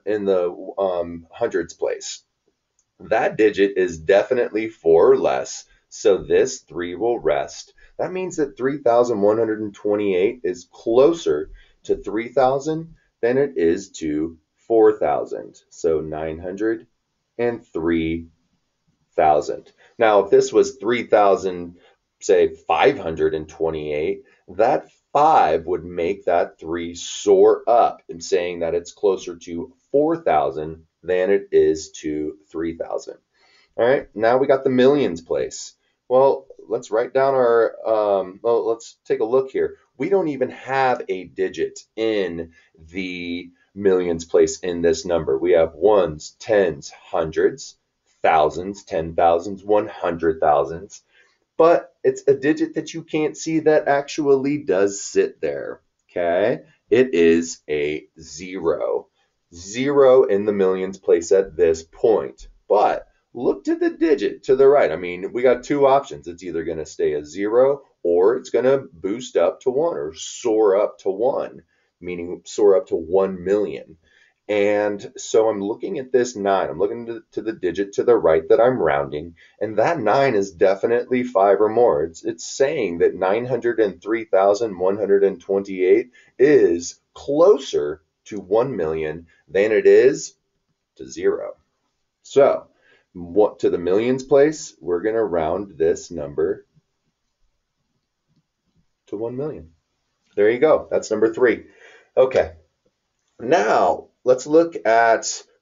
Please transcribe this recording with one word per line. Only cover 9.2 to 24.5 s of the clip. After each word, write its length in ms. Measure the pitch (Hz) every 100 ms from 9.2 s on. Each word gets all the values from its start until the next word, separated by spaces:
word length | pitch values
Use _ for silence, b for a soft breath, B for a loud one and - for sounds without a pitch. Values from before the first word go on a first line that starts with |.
one 160 | 101 110
hundred 220 | 113 107
and 140 | 107
twenty-eight 680 | 101 104 104 104 90 104 123
is 240 | 87 87 -
closer 800 | - 117 120 147 165 - 76 - b b b
to 120 | - 98
three 320 | 101 107 120
thousand 640 | 139 131 139 147 160 165 - _ -
than 160 | 117 127
it 160 | 143 -
is 340 | 82 95 98
to 440 | - 78 76 82 82 _
four 440 | _ - 113 107 107
thousand. 640 | 80 65 62 53 53 _ _
So 300 | - 82 78
nine 380 | 78 78 80 80
hundred 480 | 90 98 110 113 - _ _ _ _ -
and 280 | 120 113 _
three 600 | 85 82 82 80 82 82 _ _ _ _ _ _ _ _
thousand. 580 | - 78 76 - - - _ b -
Now, 220 | 113 101
if 100 | 98
this 220 | 127 131
was 240 | 110 95 -
three 300 | 101 120 101
thousand, 680 | 107 101 92 92 90 87 87 b b _ _
say, 340 | - 90 82 - -
five 300 | 92 117 98
hundred 360 | 85 82 78
and 140 | 80 73
twenty-eight, 760 | - 80 80 76 73 85 98 b b
that 400 | _